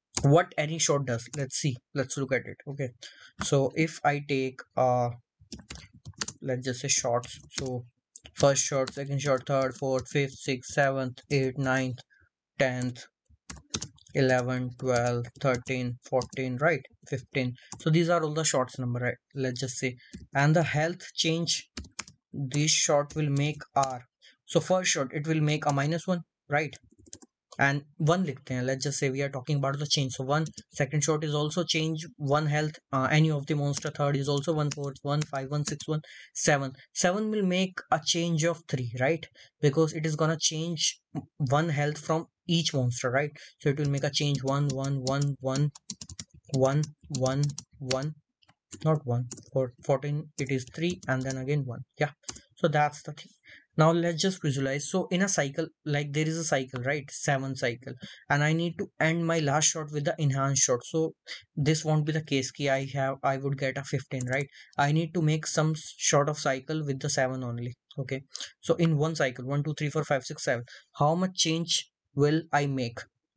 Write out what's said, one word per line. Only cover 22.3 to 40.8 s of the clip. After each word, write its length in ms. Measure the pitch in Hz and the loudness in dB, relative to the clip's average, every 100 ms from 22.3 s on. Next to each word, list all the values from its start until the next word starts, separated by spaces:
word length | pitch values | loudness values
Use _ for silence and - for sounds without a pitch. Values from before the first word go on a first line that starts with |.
this 380 | 143 135 147 156 | -8 -4 0 2
shot 440 | - - 147 143 | 2 4 2 0
will 160 | 156 151 | -2 0
make 320 | 139 147 143 - | 2 0 -2 -4
R. 280 | 143 135 123 - _ - _ - | -2 -2 -4 -12 _ -20 _ -2
So 140 | 160 | 0
first 300 | - 185 180 | 2 2 2
shot, 180 | 160 131 | 0 -2
it 120 | 151 147 | -4 -2
will 140 | 156 | 2
make 260 | 151 151 147 | 2 2 0
a 60 | |
minus 340 | 139 143 165 - | 0 0 -2 -2
one, 160 | 175 - _ - | -4 -6 _ -2
right? 260 | 147 147 - _ - - - - _ _ - | -2 -2 -8 _ -20 -20 -20 -20 _ _ 0
And 240 | 139 143 - - | 0 0 -4 -2
one 260 | 156 180 170 | 2 2 0
लिखते 280 | 127 - | -4 -6
हैं. 80 | 127 | -4
Let's 200 | 127 135 | -2 -2
just 140 | 143 139 | -2 -2
say 120 | 139 | -2
we 120 | 135 | 0
are 60 | 139 | -4
talking 280 | 131 123 143 | -4 -2 0
about 200 | 139 139 | 0 -2
the 80 | 147 | 0
change. 280 | 151 131 | 0 0
So 100 | - | -4
one, 220 | 131 151 156 - - | 0 0 0 -8 -10
second 320 | - 139 151 | -4 -2 0
shot 180 | 160 156 | 0 0
is 120 | 156 | 0
also 280 | 147 151 180 | -2 0 -2
change, 400 | 165 160 160 160 170 - | 0 0 0 -4 -8 -6
one 300 | 139 151 156 | 0 2 2
health, 320 | 151 151 - _ | 0 0 -4 _
uh, 140 | 135 131 156 | 0 4 6
any 120 | 160 | 6
of 160 | 151 143 | 4 0
the 80 | |
monster. 360 | 151 143 139 151 | 0 0 -2 -4
Third 260 | - 143 139 | 0 0 2
is 120 | 139 | 0
also 240 | 143 139 | 0 0
one, 160 | 156 147 | 0 0
fourth 240 | 143 143 135 | -2 -6 -6
one, 200 | 139 147 | -2 0
five 280 | 151 135 135 | 0 -4 -4
one, 140 | 147 | -2
six 220 | 139 147 - | -2 -4 -4
one, 140 | 156 - - - | -4 -6 -16 -14
seven. 380 | - - 143 135 - - | -2 2 2 2 -8 -10
Seven 380 | - 180 202 220 | 0 0 2 0
will 160 | 214 185 | 0 2
make 320 | 180 185 - - | 2 0 -4 -2
a 80 | 160 | 0
change 400 | - 170 170 160 | 2 0 2 2
of 180 | 170 165 - | 2 0 -2
three, 240 | 135 120 120 | -4 -2 0
right? 260 | 135 160 - - - _ | 0 0 -4 -20 -20 _
Because 320 | 147 143 160 | 2 4 2
it 140 | 160 160 | 2 -2
is 100 | 151 | 0
gonna 220 | 160 160 | 0 2
change 600 | - 156 170 156 | 0 -2 -4 -2